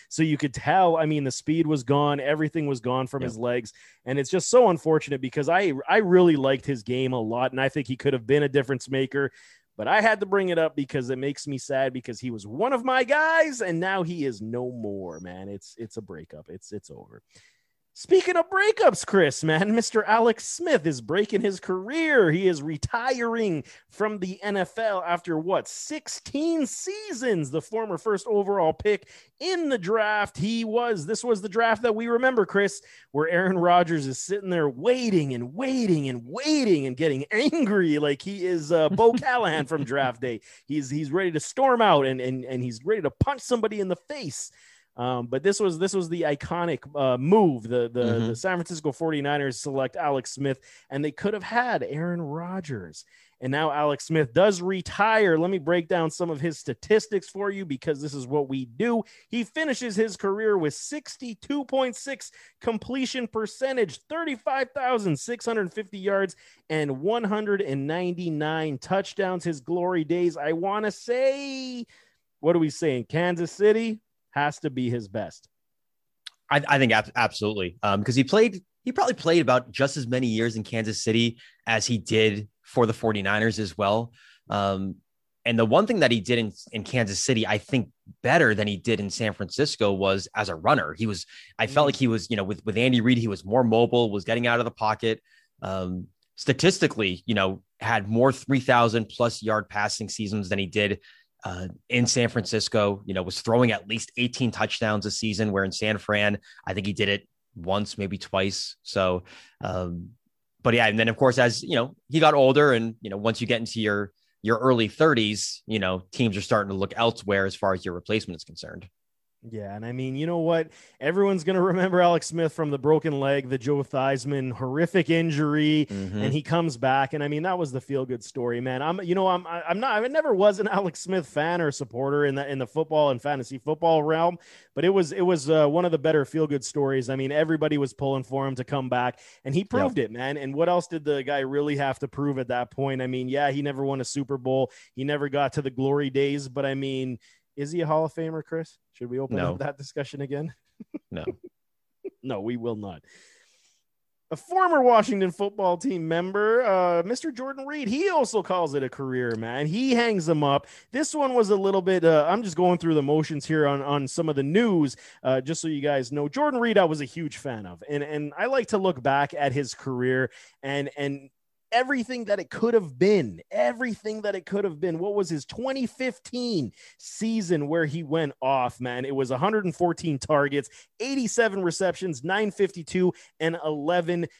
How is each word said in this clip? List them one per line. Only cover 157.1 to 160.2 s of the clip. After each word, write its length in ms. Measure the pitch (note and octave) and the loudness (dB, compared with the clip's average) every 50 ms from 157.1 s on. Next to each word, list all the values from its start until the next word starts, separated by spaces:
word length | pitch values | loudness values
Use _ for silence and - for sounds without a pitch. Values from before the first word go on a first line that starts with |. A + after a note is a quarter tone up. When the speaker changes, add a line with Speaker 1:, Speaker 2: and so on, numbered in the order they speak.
| B3 - - D#4+ | -4 -4 -6 -8
Speaker 1:
Jordan 360 | B3 A3 C4 C4+ C4+ C4+ C4+ | -8 -6 -8 -8 -8 -10 -10
Reed, 200 | C#4 D4+ D4+ C#4 | -10 -8 -6 -4
he 220 | G3+ A#3 C#4+ F#4 G4+ | -2 0 0 0 2
also 320 | F4+ D#4 B3+ - - G#3 | 2 2 2 2 0 -2
calls 320 | F3 - F#3 F3+ E3+ D3 C3+ | 0 0 0 0 0 0 0
it 80 | C#3+ | -2
a 80 | C3 B2 | -2 -4
career, 460 | - - C3+ C3 B2+ B2+ B2 A#2+ A2+ | -4 -6 -6 -4 -2 0 0 0 -2
man. 320 | A2 A2+ A2+ A#2+ C3+ D3+ | -2 -4 -4 -4 -4 -2
He 260 | D#3 E3+ A3+ C4 C4+ B3 | -2 -2 -2 0 2 2
hangs 320 | A#3 A#3 A#3 G#3+ F#3+ | 2 2 2 0 0